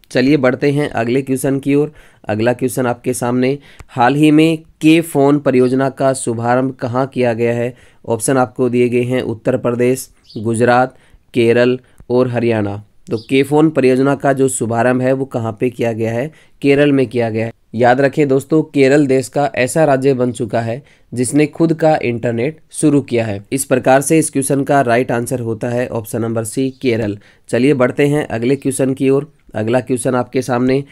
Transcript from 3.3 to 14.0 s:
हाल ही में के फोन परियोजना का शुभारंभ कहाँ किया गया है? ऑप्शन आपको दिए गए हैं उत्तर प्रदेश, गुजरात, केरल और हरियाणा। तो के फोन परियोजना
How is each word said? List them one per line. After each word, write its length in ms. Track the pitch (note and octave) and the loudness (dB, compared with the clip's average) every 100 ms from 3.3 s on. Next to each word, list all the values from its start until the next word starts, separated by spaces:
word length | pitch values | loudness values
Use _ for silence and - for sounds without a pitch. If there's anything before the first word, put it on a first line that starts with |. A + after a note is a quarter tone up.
| B2 B2+ C#3+ - - - | 0 -2 -4 -10 -20 -14
हाल 280 | B2+ A#2+ C#3+ | 0 0 4
ही 160 | D#3 | 4
में 260 | D3+ D#3+ D#3+ - _ | 4 2 0 -8 _
के 180 | D#3 D#3+ | 4 4
फोन 360 | E3 C#3+ C#3 D3 | 2 2 2 2
परियोजना 500 | C#3+ B2+ B2+ C3 C3+ | 2 2 2 0 -2
का 220 | - C3+ C3 | 0 -2 -2
शुभारंभ 580 | - A#2 A#2 B2+ C3 | -4 -4 0 0 -2
कहाँ 320 | C3 B2+ B2 C3 | -6 -6 -4 -4
किया 260 | B2+ B2 | -2 -2
गया 200 | A2+ A#2 | 0 -2
है? 200 | A#2+ A#2+ C3 - _ - | -2 -4 -8 -20 _ -6
ऑप्शन 320 | A2+ - C3+ | -6 -2 -2
आपको 320 | B2+ - B2+ | -2 -2 -2
दिए 200 | B2 B2 | 2 0
गए 140 | B2 | 0
हैं 180 | B2 B2+ | -2 -4
उत्तर 340 | - A2 - B2+ | -4 -6 -4 -2
प्रदेश, 500 | B2 A#2+ B2 C3 - _ _ A#2 | -2 0 0 0 -6 _ _ -8
गुजरात, 600 | G#2+ A#2 A#2+ B2 C3 - _ _ _ | -4 0 2 2 0 -4 _ _ _
केरल 460 | B2 A#2 A#2 B2 B2+ - _ - | 0 2 4 2 0 -6 _ -2
और 200 | B2 B2 | 0 0
हरियाणा। 540 | A#2+ A#2 A2 G2+ G2+ - _ - | 0 0 0 -2 -6 -14 _ -8
तो 100 | A2+ | -8
के 220 | - C3+ | 0 0
फोन 260 | C3+ D3+ D#3 | 2 2 2
परियोजना 440 | D3+ C3 B2+ | 2 2 2